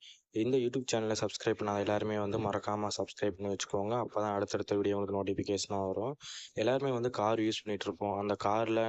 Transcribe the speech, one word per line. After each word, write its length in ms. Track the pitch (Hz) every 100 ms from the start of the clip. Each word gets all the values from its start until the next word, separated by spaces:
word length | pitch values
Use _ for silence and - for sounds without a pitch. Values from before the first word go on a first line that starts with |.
| - - _
இந்த 220 | 110 113 135
YouTube 280 | 120 135 127
சேனலை 300 | 117 110 107
சப்ஸ்கிரைப் 420 | 104 - - 110
பண்ணாத 220 | 107 104
எல்லாருமே 360 | 101 104 107 107
வந்து 200 | 104 110
மறக்காம 500 | 107 101 101 104 104
சப்ஸ்கிரைப் 420 | - 95 - 104
பண்ணி 140 | 90 101
வச்சுக்கோங்க. 460 | 95 - 104 101 120
அப்பதான் 360 | 110 104 107
அடுத்தடுத்த 420 | 101 101 101 101 104
வீடியோ 200 | 101 101
உங்களுக்கு 200 | 98 98
நோட்டிஃபிகேஷனா 600 | 98 95 98 98 - 101
வரும். 340 | 95 95 117 147 - - -
எல்லாருமே 360 | - 110 135 139
வந்து 200 | 120 123
கார் 300 | 123 104 113
யூஸ் 200 | 110 110
பண்ணிட்டு 260 | - 101 -
இருப்போம். 280 | 85 101 101
அந்த 180 | 101 101
கார்ல 420 | 104 107 113 113